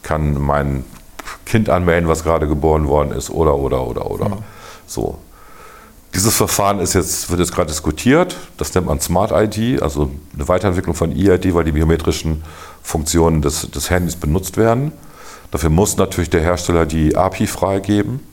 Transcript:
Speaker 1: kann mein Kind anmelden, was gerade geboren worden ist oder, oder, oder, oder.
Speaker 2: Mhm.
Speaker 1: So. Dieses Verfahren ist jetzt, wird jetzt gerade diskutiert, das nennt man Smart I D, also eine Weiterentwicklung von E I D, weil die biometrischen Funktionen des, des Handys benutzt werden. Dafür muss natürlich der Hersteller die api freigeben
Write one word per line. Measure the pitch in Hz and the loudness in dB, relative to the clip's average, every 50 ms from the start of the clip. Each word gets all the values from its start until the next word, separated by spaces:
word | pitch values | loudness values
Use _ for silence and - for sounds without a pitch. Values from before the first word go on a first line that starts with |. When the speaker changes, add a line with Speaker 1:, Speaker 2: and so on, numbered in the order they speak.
Speaker 1:
kann | - - 78 78 76 73 71 69 | -4 -2 -2 0 0 0 0 0
mein | 71 71 71 71 71 69 67 65 62 - - - - - - - - - - - - | 0 0 0 0 0 0 -2 -4 -6 -10 -16 -20 -20 -20 -20 -16 -16 -14 -16 -14 -6
Kind | - - 113 107 - | 0 0 0 2 2
anmelden, | 76 90 90 87 82 87 85 82 | 2 2 4 4 2 4 4 2
was | 80 78 78 | 0 0 2
gerade | 80 82 80 76 73 | 0 2 2 2 0
geboren | 78 71 73 80 78 78 78 69 | 0 2 2 2 4 4 2 2
worden | 71 76 73 69 | 2 2 2 0
ist | - - - - | -2 -6 -8 -6
oder, | - 82 80 78 71 | -2 2 2 2 2
oder, | 69 69 65 64 64 - | 2 0 0 -2 -2 -2
oder, | 60 - - - - | -4 -4 -6 -6 -6
oder. | - - - 104 | -4 -4 -4 -4
Speaker 2:
Mhm. | 101 101 107 - - - - - - - - - | -4 -6 -10 -14 -16 -20 -20 -20 -20 -20 -18 -10
Speaker 1:
So. | - - 52 50 - - - - - - - - - - - - - - - - - - - - | -8 -6 -6 -6 -6 -10 -16 -20 -20 -20 -20 -20 -20 -20 -20 -20 -20 -20 -20 -20 -20 -20 -20 -8
Dieses | - 95 98 113 - | -4 -2 0 0 2
Verfahren | - 107 95 - - 101 98 101 101 | 2 0 0 2 0 2 2 2 0
ist | 85 87 - | -2 0 0
jetzt, | 95 80 - - - - - | 0 0 0 -4 -6 -4 -2
wird | 90 87 | 0 0
jetzt | 87 87 - | 0 0 0
gerade | 92 90 76 | -2 -2 -2
diskutiert, | 76 76 - - - - - 120 139 165 180 175 - - - - - | -4 -4 -4 -4 -4 0 2 4 4 4 4 0 -4 -12 -14 -18 -8
das | - 76 - - | -8 -8 -2 -2
nennt | 92 85 87 | -2 0 0
man | 76 73 | -2 -2
Smart | - - 85 90 101 - | 0 0 0 0 2 2
I | 73 87 107 | 2 2 2
D, | 107 - 107 113 120 135 135 | 2 0 -2 -2 0 0 0
also | - 76 73 73 73 67 69 69 - - - | -2 -2 0 -2 -2 -2 -4 -12 -16 -14 -10
eine | 69 73 73 | -8 -2 0
Weiterentwicklung | 90 92 95 101 87 90 - - 82 | 0 2 2 0 0 0 -2 -2 -2
von | - 82 82 | -2 -2 -2
E | - - 95 101 | 0 2 4 4
I | 92 95 | 4 4
D, | 92 92 87 | 2 2 2
weil | 85 | 2
die | 82 80 | 2 2
biometrischen | 76 76 80 80 82 80 - - 78 - - 80 78 78 80 - - - - - - - | 2 2 2 2 2 2 2 -2 -2 -2 -2 -4 -4 -4 -6 -14 -18 -18 -20 -20 -20 -16
Funktionen | - - - 82 71 - - 82 82 82 80 78 | -10 -6 -4 -4 -4 0 2 2 4 4 4 2
des, | 76 71 - - - - | 0 0 -2 -4 -8 -8
des | - 71 - - | -8 -8 -4 0
Handys | 90 87 87 80 - | 0 0 0 -2 -4
benutzt | - - 73 76 92 92 - - | -4 -2 0 0 0 -2 -4 0
werden. | - 110 113 117 123 143 151 - - - - - - - - - - - - | 2 2 2 2 2 0 -4 -6 -10 -20 -20 -20 -20 -20 -20 -20 -20 -14 -8
Dafür | - - 80 80 | -6 -2 0 2
muss | 78 85 104 101 - | 4 4 4 2 2
natürlich | - 98 - - - 87 80 | 0 0 0 0 -4 -2 0
der | - 85 | 0 2
Hersteller | 78 87 87 87 - - 85 82 82 | 2 2 0 0 0 0 2 2 2
die | 76 73 80 78 78 - | 2 2 2 2 2 2
api | - 90 95 - - 107 | 2 0 0 0 -2 -2
freigeben | 101 - - 90 95 98 98 98 101 104 104 101 104 123 139 - - | -2 0 -2 0 0 0 0 0 0 0 0 0 -2 -6 -8 -10 -14